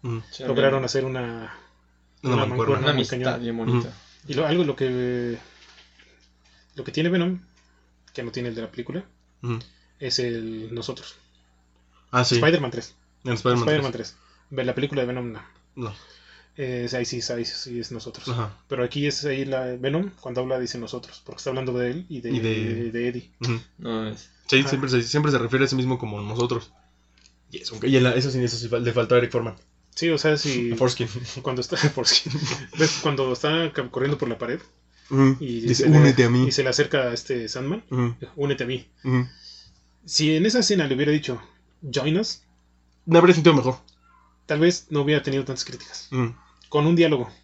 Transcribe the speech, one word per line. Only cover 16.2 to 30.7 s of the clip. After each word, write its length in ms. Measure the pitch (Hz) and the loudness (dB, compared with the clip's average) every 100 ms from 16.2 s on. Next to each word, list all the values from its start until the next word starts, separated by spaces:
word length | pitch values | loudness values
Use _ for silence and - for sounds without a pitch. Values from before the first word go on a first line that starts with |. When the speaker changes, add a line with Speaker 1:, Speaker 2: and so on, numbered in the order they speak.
| - - _ - | -20 -20 _ -10
Speaker 3:
Eh, 300 | 131 123 120 | -6 -4 -4
ahí 100 | 123 | -4
sí, 160 | 120 123 - | -4 -6 -6
ahí 120 | 120 | -6
sí 360 | 113 - - 120 | -6 -8 -10 -8
es 120 | 117 | -8
nosotros. 360 | 117 - - - | -10 -12 -14 -6
Speaker 1:
Ajá. 280 | 120 107 101 _ | -4 -6 -8 _
Speaker 3:
Pero 160 | 123 | -4
aquí 220 | 123 147 143 | -4 -2 -2
es 180 | 135 | -2
ahí 200 | 147 135 | -4 -4
la 320 | 139 135 127 123 | -2 -4 -4 -4
Venom, 340 | 131 151 196 - | -2 -2 -4 -8
cuando 200 | 131 123 | -10 -6
habla 160 | 127 131 | -2 -2
dice 200 | 123 123 | -4 -6
nosotros, 420 | 117 123 - - | -8 -10 -12 -20
porque 140 | - - | -20 -10
está 120 | - | -6
hablando 220 | 131 127 | -4 -4
de 180 | 123 123 | -2 -2
él 160 | 143 180 | -4 -8
y 120 | 143 | -10
de, 100 | 117 | -4
Speaker 1:
Y 80 | 127 | -2
de 340 | 110 110 113 | -2 -2 -2
Speaker 3:
de, 160 | 113 117 | -4 -4
de 160 | 117 120 | -2 -4
Eddie. 220 | 120 - _ | -4 -10 _
Speaker 1:
Ujú. 200 | 120 117 - _ | -4 -4 -6 _
Speaker 2:
No, 300 | 123 113 110 | -8 -6 -6
es 220 | 107 - _ - | -10 -16 _ 0
Speaker 1:
Sí, 140 | 135 | 0
Speaker 3:
Ajá. 80 | 139 | 2
Speaker 1:
siempre 200 | 135 135 | -2 0
se, 120 | 127 | 0
siempre 300 | 113 147 147 | 0 0 2
se 60 | 135 | 2
refiere 260 | 117 131 | 2 2
a 40 | 135 | 2
sí 60 | 131 | 0
mismo 220 | 127 127 | -2 -2
como 220 | 113 104 | -4 -8
nosotros. 520 | 104 113 120 117 - _ _ _ _ _ _ _ _ | -8 -2 -2 -2 -6 _ _ _ _ _ _ _ _
Y 80 | - | -14
eso, 160 | - 110 | -12 -6
y 120 | 120 131 | 2 4
el, 100 | 123 | 6
eso 240 | 120 135 | 4 0
sí, 120 | 127 | 0
eso 140 | 123 117 | -2 -2
sí 120 | 117 | -4
fal-, 140 | 117 | -2
le 100 | 120 | 0
faltó 220 | 117 113 | 0 4
a 40 | 123 | 4
Eric 120 | 120 | 4
Foreman. 240 | 120 117 104 _ _ _ | -2 -4 -10 _ _ _
Speaker 3:
Sí, 140 | - 170 | -4 0
o 80 | 156 | 2
sea, 180 | 156 151 | 2 2
si 340 | 151 127 120 | 0 -2 -2